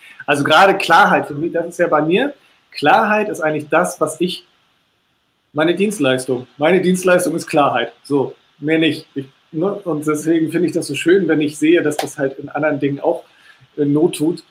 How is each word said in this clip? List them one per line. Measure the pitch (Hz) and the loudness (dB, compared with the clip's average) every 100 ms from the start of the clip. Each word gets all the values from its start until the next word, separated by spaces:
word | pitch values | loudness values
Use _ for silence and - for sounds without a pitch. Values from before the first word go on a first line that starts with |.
| - - - | -20 -8 -2
Also | 147 | 0
gerade | 147 156 196 - | 4 4 4 2
Klarheit | - 170 185 151 - | 4 4 6 2 -2
für | |
mich, | 143 165 | -6 -4
das | 165 170 | -4 -4
ist | - | -2
ja | 165 | 0
bei | 156 | 0
mir, | 156 196 285 - _ _ _ | 2 0 0 -6 _ _ _
Klarheit | - 147 202 214 214 190 | -2 2 4 4 0 -2
ist | 165 | -4
eigentlich | 156 151 147 | -4 -4 0
das, | 160 180 - | 0 0 -2
was | 156 - | -4 -2
ich, | 180 - - _ _ _ _ _ _ _ _ _ _ | -4 -6 -16 _ _ _ _ _ _ _ _ _ _
meine | 143 165 | -2 0
Dienstleistung, | 175 214 202 135 127 131 123 - - | 0 -2 0 0 0 -2 -6 -6 -2
meine | 151 185 | 2 2
Dienstleistung | 180 185 180 180 - | 2 2 2 2 2
ist | 160 - | -4 -2
Klarheit. | 160 135 120 120 - | 0 2 0 -4 -8
So, | - 143 120 - _ - | -2 -2 -2 -8 _ -8
mehr | 147 160 | -2 0
nicht. | 160 - - | 0 -2 -8
Ich, | 143 131 _ _ | -12 -12 _ _
ne? | 156 190 | -6 -4
Und | 196 180 151 151 | -4 -6 -4 -2
deswegen | 151 160 165 160 | -2 0 0 0
finde | 165 165 | 0 -2
ich | |
das | 170 - | -2 -4
so | |
schön, | 143 165 196 160 | -2 2 2 2
wenn | 156 | 0
ich | 147 - | -2 0
sehe, | 151 170 | 2 2
dass | 151 147 | 2 -4
das | 139 - | -6 -4
halt | 139 - | -6 -6
in | 143 | -10
anderen | 147 151 143 | -4 -2 -2
Dingen | 143 139 | -2 -2
auch, | 151 170 - _ _ _ _ - | -2 -4 -8 _ _ _ _ -4
äh, | |
Not | 143 147 175 - | 0 2 0 0
tut, | 151 175 - | -4 -4 -10